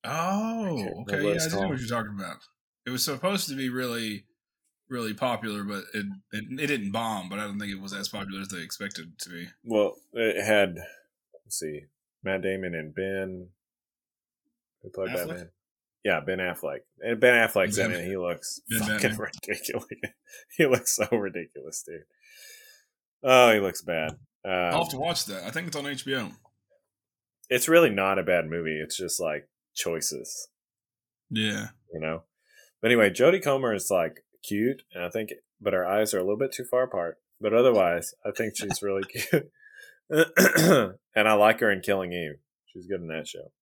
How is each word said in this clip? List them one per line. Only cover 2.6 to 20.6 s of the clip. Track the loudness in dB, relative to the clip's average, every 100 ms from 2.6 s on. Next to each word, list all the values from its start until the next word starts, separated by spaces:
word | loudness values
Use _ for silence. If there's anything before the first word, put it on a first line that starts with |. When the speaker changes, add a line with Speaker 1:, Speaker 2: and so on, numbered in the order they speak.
| _ _ -8
Speaker 1:
It |
was | -4
supposed | -4 -2 -2 -2 -4
to | -4
be | -4
really, | -2 -4 -4 -4 -8 _ _ _ _ _ _ _
really | -8 -6
popular, | -2 -2 -2 -4 -6
but | -6 -8 -6
it, | -8 -8 -10 _
it, | -12 -10 -6
it | -4
didn't | -2 -4
bomb. | -4 -4 -4 -6
But | -8
I |
don't | -6 -8
think | -8
it | -10
was | -10
as | -8 -8
popular | -8 -10 -10
as | -10
they | -10
expected | -12 -10 -10 -12 -16
it | -16
to | -14
be. | -14 -14 -16
Speaker 2:
Well, | -2 2 2 -2 _
it | -2 0 0
had, | 4 4 4 -2 -14 -20 _ _ _ -20 _
let's | -8
see, | -8 -10 -16 _ _ _
Matt | -4 -2
Damon | -2 -4 -6
and | -8 -8 -6
Ben, | -6 -4 -6 -10 -16 _ _ _ _ _ _ _ _ _ _ _ _ _
who | -14
played | -8 -4
Speaker 1:
Affleck? | -4 -4
Speaker 2:
Batman. | -8 -14 _ _ _ _ _ -2
Yeah, | 0
Ben | -2 -2
Affleck. | -4 -4 -8 -8 _ _
And | -6 4
Ben | 6 6 4
Affleck's | 4 2 2
in | 0
Speaker 1:
Ben | -2
Speaker 2:
it. | -4
He | -4
looks | -4 -6 -8 -12 -4
Speaker 1:
Ben | -2
Speaker 2:
fucking | 0 2 0 0
Speaker 1:
Batman. | -8 -10
Speaker 2:
<laughs> | -8
ridiculous. | -8 -6 -8 -8 -12 -12 _ _ -20 _
He | 2